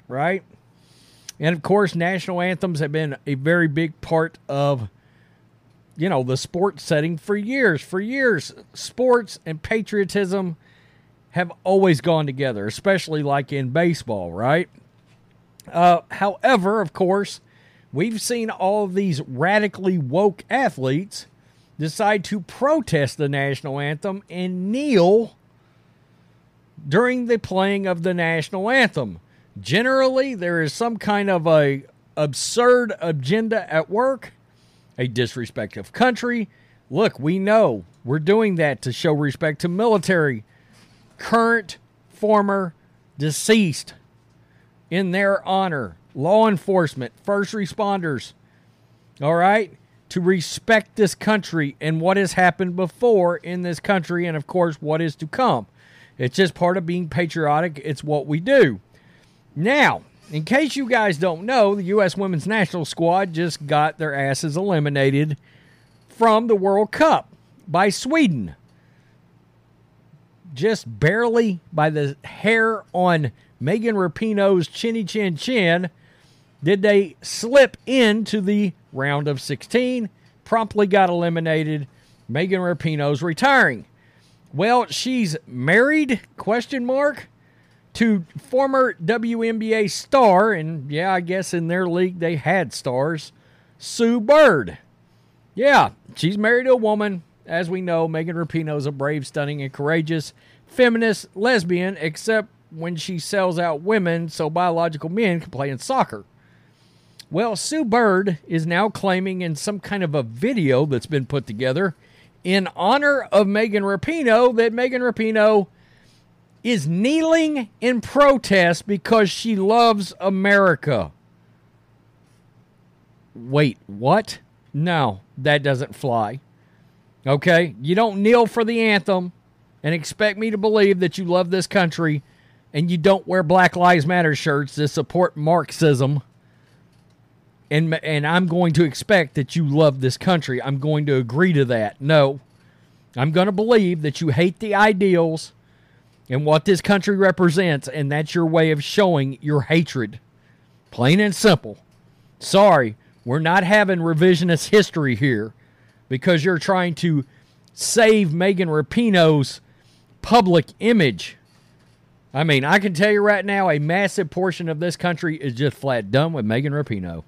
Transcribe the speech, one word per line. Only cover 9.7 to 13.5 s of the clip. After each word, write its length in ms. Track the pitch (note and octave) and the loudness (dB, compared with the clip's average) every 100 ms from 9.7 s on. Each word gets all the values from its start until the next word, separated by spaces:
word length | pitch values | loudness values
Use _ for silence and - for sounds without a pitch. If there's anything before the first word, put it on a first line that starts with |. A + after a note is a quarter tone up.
| A3+ G3+ G#3 F#3+ G3+ F#3+ G3 F3+ D#3+ _ _ _ _ _ _ _ | -6 -2 -2 -2 -2 -2 -4 -6 -8 _ _ _ _ _ _ _
have 200 | F3 F3 - | -6 -6 -6
always 360 | F#3 G3 F#3+ C#3+ | 0 4 4 2
gone 260 | F3 D#3+ D3 | 2 0 -2
together, 400 | C3 C3+ G#2 G#2 | -4 -4 -4 -6
especially, 560 | - G3+ G3 - D3+ | -4 -2 -2 -2 -4
like, 300 | C#3+ C#3 C3+ | -2 -2 -4